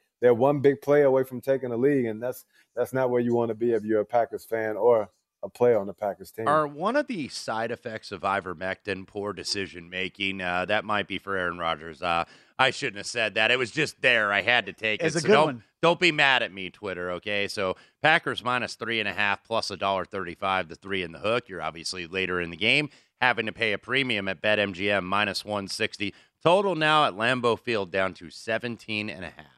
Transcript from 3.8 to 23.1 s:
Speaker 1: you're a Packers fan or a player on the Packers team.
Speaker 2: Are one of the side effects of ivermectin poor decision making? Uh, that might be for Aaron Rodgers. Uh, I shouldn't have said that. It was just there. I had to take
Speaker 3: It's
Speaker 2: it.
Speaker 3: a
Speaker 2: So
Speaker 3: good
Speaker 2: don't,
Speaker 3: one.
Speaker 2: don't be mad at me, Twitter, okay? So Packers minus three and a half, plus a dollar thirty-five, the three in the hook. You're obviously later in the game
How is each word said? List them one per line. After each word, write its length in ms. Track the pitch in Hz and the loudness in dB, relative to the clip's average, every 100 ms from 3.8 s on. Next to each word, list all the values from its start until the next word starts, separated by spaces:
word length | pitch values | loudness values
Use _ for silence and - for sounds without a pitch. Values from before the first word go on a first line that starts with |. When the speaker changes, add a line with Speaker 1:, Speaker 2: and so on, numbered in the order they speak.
Speaker 1:
you're 160 | 107 110 | 2 0
a 60 | 104 | 2
Packers 400 | 120 113 101 - | 0 0 -4 -6
fan 320 | 113 110 104 | -4 -2 2
or 320 | 113 117 101 _ _ _ | 4 4 2 _ _ _
a 60 | 98 | -10
player 300 | - 123 113 | 2 4 4
on 80 | 98 | 0
the 60 | |
Packers 380 | 95 104 95 92 | -4 -6 -6 -10
team. 160 | - 113 | -4 2
Speaker 2:
Are 200 | 151 151 | 2 0
one 280 | 143 185 269 | -2 -2 -2
of 120 | 285 | -2
the 200 | 220 127 | -6 -8
side 440 | - - 110 117 | -8 -6 -4 -4
effects 400 | 117 120 110 - | -6 -8 -10 -10
of 100 | 95 | -6
ivermectin 840 | 98 98 92 85 92 95 - 95 95 | -2 -2 -2 -6 -6 -6 -6 -8 -8
poor 260 | 104 101 | -8 -6
decision 560 | 95 85 101 95 90 85 | -6 -6 -6 -6 -10 -10
making? 500 | 92 92 - 98 95 | -6 -6 -4 -4 -2
Uh, 260 | 90 90 92 | -2 -2 0
that 200 | 104 101 | 0 0
might 220 | 104 98 | -2 -2
be 100 | 95 | -6
for 180 | 98 95 | -6 -4
Aaron 220 | 90 87 | -4 -2
Rodgers. 440 | 85 78 82 76 | -4 -4 -8 -6
Uh, 240 | 87 85 85 - _ - | -2 0 -2 -8 _ 0
I 100 | 131 | 0
shouldn't 280 | - 139 104 | 0 -6 -8
have 100 | 101 | -8
said 260 | 123 110 | -4 -2
that. 160 | 101 110 | 2 2
It 80 | 127 | 2
was 140 | 123 | 0
just 280 | 151 151 - | -2 -4 0
there. 280 | 131 117 104 | 2 4 2
I 120 | 101 | 2
had 240 | 95 120 98 | 2 2 0
to 60 | |
take 280 | 92 110 104 | -4 -4 -2
Speaker 3:
It's 140 | 165 156 | -2 0
Speaker 2:
it. 20 | |
Speaker 3:
a 40 | |
Speaker 2:
So 60 | 160 | 4
Speaker 3:
good 60 | |
Speaker 2:
don't, 120 | 214 160 | 4 4
Speaker 3:
one. 180 | 123 - _ | 0 -14 _
Speaker 2:
don't 180 | 165 170 | 0 4
be 120 | 180 | 2
mad 320 | 151 143 127 | 4 4 4
at 100 | 107 | 0
me, 160 | 98 92 | -6 -12
Twitter, 400 | - 104 90 90 | -10 -8 -6 -6
okay? 340 | 87 104 104 98 | -6 -4 -2 -2
So 280 | - 95 92 - _ | -2 -2 -4 -10 _
Packers 400 | 147 160 156 117 | 2 2 0 -6
minus 320 | 110 123 110 - | -2 -2 -4 -6
three 240 | 110 113 | -4 -2
and 100 | 101 | -2
a 40 | |
half, 300 | 90 104 98 | 0 0 0
plus 280 | - 113 - | -2 -4 -4
a 60 | 95 | -2
dollar 280 | 98 98 85 | 0 0 -2
thirty-five, 640 | 98 87 85 98 95 85 | -8 -8 -6 -2 -2 -2
the 60 | - | -10
three 260 | 95 98 | -8 -6
in 100 | 85 | -6
the 60 | 80 | -6
hook. 320 | 101 120 - | -2 -2 -4
You're 140 | 92 | -8
obviously 420 | 78 80 80 92 85 | -8 -8 -8 -8 -6
later 340 | 95 92 90 | -4 -2 -2
in 120 | 85 | -4
the 60 | 85 | -2
game 340 | 107 135 147 - _ | 0 0 -2 -8 _